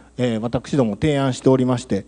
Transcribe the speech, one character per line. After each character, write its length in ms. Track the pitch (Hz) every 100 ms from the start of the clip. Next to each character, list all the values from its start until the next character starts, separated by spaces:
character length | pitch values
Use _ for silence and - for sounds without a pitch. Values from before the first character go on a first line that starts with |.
| - -
え 200 | 123 113
ー、 20 |
私 360 | 117 120 - 147
ど 60 |
も 100 | 117 101
提 220 | 156 143
案 160 | 135
し 80 | 123
て 80 | 139
お 60 | 131
り 100 | 127
ま 120 | 123
し 80 | -
て、 200 | 98